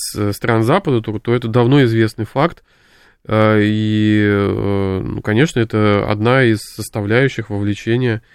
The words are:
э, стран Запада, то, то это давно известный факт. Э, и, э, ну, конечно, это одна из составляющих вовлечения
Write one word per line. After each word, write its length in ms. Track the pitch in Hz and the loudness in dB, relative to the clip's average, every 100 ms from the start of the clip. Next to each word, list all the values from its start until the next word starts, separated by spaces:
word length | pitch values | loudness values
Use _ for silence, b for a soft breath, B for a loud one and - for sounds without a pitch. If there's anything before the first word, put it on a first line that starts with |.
| - - | -6 -4
э, 160 | 104 | -4
стран 300 | 101 120 113 | -2 0 2
Запада, 380 | 113 180 160 123 | 2 0 0 -2
то, 160 | 110 110 | -2 -6
то 140 | - | -2
это 140 | 123 117 | -2 0
давно 340 | 120 120 143 123 | 2 4 4 4
известный 400 | 113 110 - 107 | 2 0 -2 -6
факт. 380 | 135 165 - b b b b b b - | -2 -2 -4 b b b b b b -2
Э, 320 | 107 107 107 | 2 4 4
и, 580 | 104 107 107 107 107 107 | 2 0 0 2 2 2
э, 800 | 104 101 98 101 101 98 98 95 | 2 2 0 -2 -2 -2 -2 -4
ну, 200 | 113 104 | -6 -6
конечно, 400 | 104 107 160 123 | 0 2 2 0
это 440 | 113 107 104 101 - | -2 0 2 2 0
одна 340 | 104 110 131 | 0 2 2
из 160 | 123 104 | 2 0
составляющих 880 | - - 107 113 101 113 135 - 107 | -4 -12 -10 -6 -2 0 0 -2 -8
вовлечения 720 | 101 101 101 - 117 127 110 b | -4 -4 -4 -2 -2 -2 -4 b